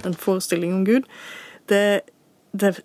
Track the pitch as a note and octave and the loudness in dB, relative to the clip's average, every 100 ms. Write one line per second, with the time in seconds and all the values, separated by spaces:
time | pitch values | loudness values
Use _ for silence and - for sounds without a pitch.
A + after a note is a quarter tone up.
0 | F#3 E3+ - F#3 - E3+ F3 F#3 F#3+ B3 | -6 -4 -2 -2 0 -2 0 0 2 2
1 | - - - - - - - G3+ G#3 G3+ | 0 -10 -18 -18 -18 -8 0 2 4 0
2 | - _ _ _ _ G3 G3+ F3+ | -2 _ _ _ _ 0 0 0